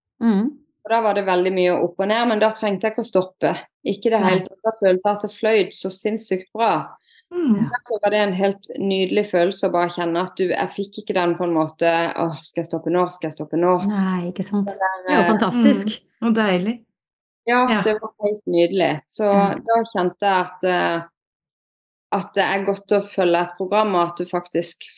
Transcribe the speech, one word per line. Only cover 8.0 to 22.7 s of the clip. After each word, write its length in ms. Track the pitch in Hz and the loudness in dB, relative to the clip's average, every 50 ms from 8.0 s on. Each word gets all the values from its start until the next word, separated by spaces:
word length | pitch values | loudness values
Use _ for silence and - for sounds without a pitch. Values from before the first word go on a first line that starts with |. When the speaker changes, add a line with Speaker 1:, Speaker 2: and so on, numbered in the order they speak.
Speaker 2:
var 80 | 202 202 | 0 0
det 80 | 208 214 | 2 2
en 120 | 208 202 | 0 0
helt 340 | 185 185 196 196 196 - - - - - | 0 0 0 0 0 -4 -10 -14 -8 -4
nydelig 460 | 196 196 190 190 190 185 196 208 202 208 | -2 0 0 0 0 0 0 0 0 0
følelse 380 | - 175 175 196 196 - - 185 | 2 2 2 2 0 -2 -2 0
å 40 | |
bare 180 | 175 175 175 170 | 0 0 0 -2
kjenne 260 | - 175 175 170 165 170 185 | -2 -4 -4 -2 -2 -2 -4
at 100 | 180 - | -4 -4
du, 120 | - 190 180 | -4 -2 -2
jeg 200 | 180 - - 165 - | 0 -2 -2 -4 -4
fikk 240 | - 190 - - 220 - | -8 -10 -8 -10 -14 -8
ikke 100 | - 190 | -4 -2
den 200 | 190 175 175 170 | 0 0 0 0
på 80 | 165 180 | -2 -2
en 80 | 175 170 | -2 0
måte, 300 | 160 156 156 - - 165 170 165 165 170 165 - | 0 0 -2 -2 0 0 2 2 2 0 -2 -2
«Åh, 180 | - 170 165 156 151 | -2 -4 -4 -4 -8
skal 200 | - - - 170 160 | -14 -8 -8 -8 -6
jeg 60 | - | -6
stoppe 180 | - 160 - 160 | -8 -6 -2 0
nå? 140 | 170 180 180 175 | 0 2 0 0
Skal 160 | - - - 156 | -2 -6 -8 -8
jeg 80 | 156 | -8
stoppe 200 | - 156 - - 165 | -8 -10 -6 -2 0
nå?» 260 | 175 180 185 175 196 | 2 2 2 2 0
Speaker 1:
Nei, 460 | 202 208 196 190 190 185 180 175 180 | -2 0 0 0 0 -2 -2 -4 -6
ikke 100 | 185 - 185 - | -6 -8 -6 -4
sant? 180 | 208 202 196 | -2 -2 -2
Speaker 2:
Det 120 | 202 196 - | -4 -4 -4
der, 160 | 190 190 190 185 185 | -4 -4 -4 -4 -2
Speaker 1:
Det 60 | 185 | 2
er 80 | 180 180 | 2 4
jo 20 | |
Speaker 2:
eh, 160 | 175 175 220 196 | 4 4 4 2
Speaker 1:
fantastisk. 640 | 220 185 - 240 226 220 - 196 202 214 - - _ _ _ _ | 2 0 2 4 6 6 4 4 0 -4 -6 -8 _ _ _ _
Speaker 3:
Mm. 40 | 226 233 | 0 0
Og 60 | 220 | 2
deilig. 500 | 226 214 202 185 180 185 214 247 233 _ _ _ _ _ _ _ _ _ _ _ _ _ | 2 2 2 2 0 0 -2 -6 -8 _ _ _ _ _ _ _ _ _ _ _ _ _
Speaker 2:
Ja, 220 | 233 240 247 254 247 | 0 2 2 4 2
Speaker 3:
Ja. 140 | 220 208 | 2 2
Speaker 2:
det 180 | 190 214 214 214 | 2 0 0 0
var 100 | - - - _ 214 | -4 -12 -10 _ -4
helt 180 | 208 214 214 _ 180 | -4 -4 -4 _ 0
nydelig. 520 | 175 170 170 170 190 190 165 143 151 147 - | 2 4 4 4 4 2 2 0 0 -4 -8
Så 200 | - - - 214 | -12 -6 -2 0
Speaker 1:
Ja. 300 | 202 202 202 196 196 - | 2 4 4 4 2 0
Speaker 2:
da 280 | - - 226 226 233 220 - - | -4 -2 0 0 0 0 0 -2
kjente 260 | 196 180 185 - _ | -2 0 0 -2 _
jeg 260 | 208 202 190 185 175 | 0 2 2 2 0
at, 180 | 175 - - - | -2 -6 -4 -2
eh, 380 | 185 180 175 175 170 170 165 160 - _ _ _ _ _ _ _ _ _ _ _ _ _ _ _ _ _ _ _ _ | 0 0 2 0 0 -2 -2 -6 -10 _ _ _ _ _ _ _ _ _ _ _ _ _ _ _ _ _ _ _ _
at 200 | - 196 180 - - | -4 -4 -4 -2 0
det 100 | 202 165 | 0 0
er 200 | 143 190 196 196 | 2 0 0 0
godt 280 | 202 | -2